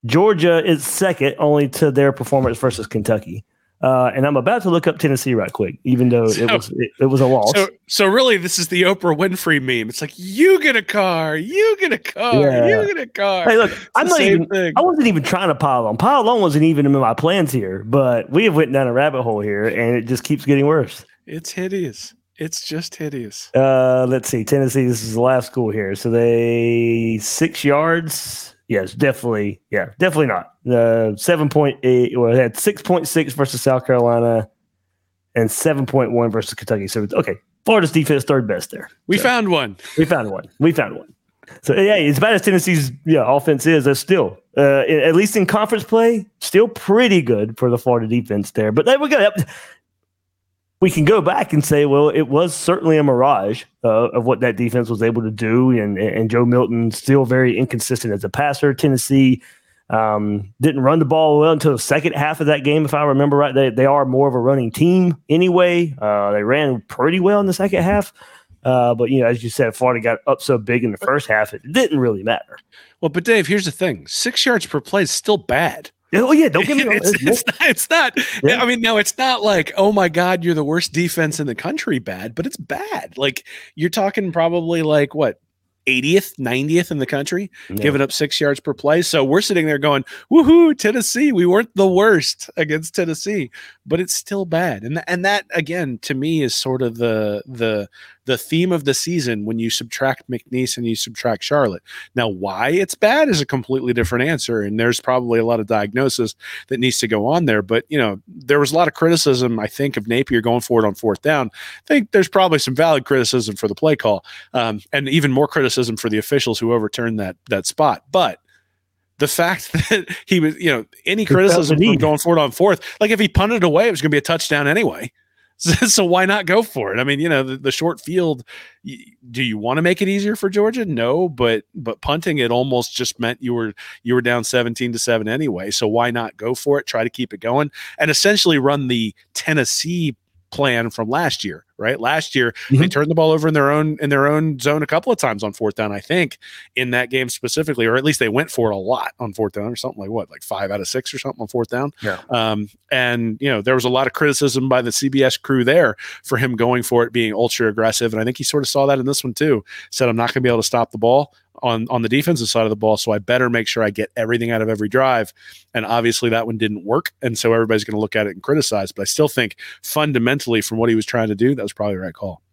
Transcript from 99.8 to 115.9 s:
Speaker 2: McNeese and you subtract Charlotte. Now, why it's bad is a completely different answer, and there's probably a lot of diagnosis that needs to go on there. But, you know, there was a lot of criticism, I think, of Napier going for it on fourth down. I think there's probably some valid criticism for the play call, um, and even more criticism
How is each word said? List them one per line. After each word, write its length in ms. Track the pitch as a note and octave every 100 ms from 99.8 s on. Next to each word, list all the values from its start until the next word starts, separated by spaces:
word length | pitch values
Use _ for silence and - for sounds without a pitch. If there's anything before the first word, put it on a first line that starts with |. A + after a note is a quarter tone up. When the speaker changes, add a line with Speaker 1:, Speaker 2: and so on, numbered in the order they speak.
| A#2 - C3+ B2+ -
Speaker 2:
McNeese 480 | B2 _ B2 B2+ -
and 80 | A#2
you 100 | A2
subtract 480 | - A2+ B2 G#2+
Charlotte. 380 | - D3 B2 F2+ _ - -
Now, 140 | B2+ A#2
why 420 | F#2 G2 F#2+ B2
it's 240 | F3 F#3+
bad 340 | - G#3+ C4+ D4+
is 140 | F3
a 40 | C#3
completely 440 | C3 A#2+ C3 B2
different 380 | A#2+ A2 A#2+ B2
answer, 320 | B2 - A2+
and 180 | G2+ G#2+
there's 200 | A#2 A#2
probably 380 | - B2+ B2 A#2
a 60 | A2+
lot 140 | A#2
of 60 | G#2
diagnosis 720 | A2 G#2 A#2 C#3 - A2 - - - -
that 120 | C3
needs 200 | B2+ A#2
to 80 | A2+
go 180 | G#2+ A2
on 200 | E3 D#3+
there. 180 | G#2+
But, 220 | F#2+ A2+ -
you 80 | D3+
know, 240 | A2+ G2 _
there 320 | E3+ C3 C#3+
was 120 | C#3
a 40 | D#3
lot 120 | E3+
of 60 |
criticism, 640 | - E3 E3+ D3 B2+ B2 A2+
I 60 | G#2
think, 320 | - C#3+ B2
of 100 | G#2+
Napier 340 | A#2 C3+ A#2+
going 200 | A#2 A#2+
for 220 | - A#2+
it 20 | G#2+
on 80 |
fourth 300 | G2+ A2 G2
down. 260 | D3 D3+ A#2 -
I 320 | - - _
think 240 | D4 G#3+
there's 180 | G3+ F3+
probably 300 | G3 F#3 D#3
some 160 | - B2+
valid 300 | E3 D3 B2
criticism 500 | C3+ A#2 B2+ A2 G2+
for 120 | G#2+
the 60 |
play 220 | G2+ D#3 D3
call, 280 | A2+ G2 - - -
um, 280 | B2+ A#2 G#2+ -
and 160 | C#3 C#3
even 220 | D#3 C#3+
more 160 | C3 D3
criticism 500 | D#3+ C#3 C3 A#2+